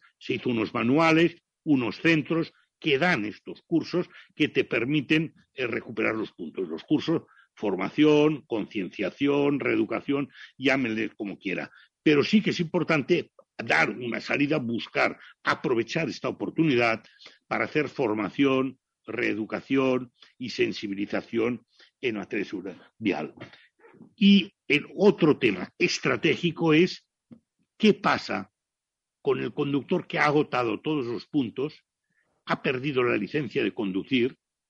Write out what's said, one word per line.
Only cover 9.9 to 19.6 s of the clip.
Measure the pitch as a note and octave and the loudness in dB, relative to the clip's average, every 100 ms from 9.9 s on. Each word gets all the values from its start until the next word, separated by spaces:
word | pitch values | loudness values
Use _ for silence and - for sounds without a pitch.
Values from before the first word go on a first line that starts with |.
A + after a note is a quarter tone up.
| G#2+ - C#3+ C3 - - - | -4 -2 -4 -4 -10 -20 -4
llámenle | C3 C3+ A#2+ A2 A2 | 0 0 0 -2 -4
como | - G2+ F2+ | -6 -10 -8
quiera. | F#2+ E2 D2 - _ _ | -8 -6 -8 -14 _ _
Pero | D#3+ D3 | 2 4
sí | - A3 | 4 2
que | F#3 | 2
es | - | -2
importante | E3 F3+ D3+ D#3+ B2+ F3 B2 _ _ - | -2 -2 0 0 2 0 -2 _ _ -10
dar | A2+ C#3 D#3 | -2 0 0
una | - B2 A2 | -2 -6 -8
salida, | - A#2+ C#3+ D3+ | -4 -2 0 0
buscar, | A#2 A#2 - C#3+ B2 - - - | -2 -6 -4 -2 -2 -2 -16 -8
aprovechar | - C#3+ D#3 A#2 A2 E3 D#3+ | -4 -2 0 0 0 -2 -4
esta | D3+ C3 | -4 -6
oportunidad | - G2 - D#3+ A#2+ A#2 A2+ - _ - - - | -6 -6 0 2 4 2 0 -6 _ -20 -20 -6
para | A2+ A2 | -4 -2
hacer | D3+ C3+ | -2 -4
formación, | - A#2+ G#2+ - - C3+ C3 C3 B2+ _ _ - | -2 0 0 -2 2 2 2 0 -6 _ _ -12
reeducación | A2 A2+ G#2 G#2+ - | -4 -2 -2 -4 -6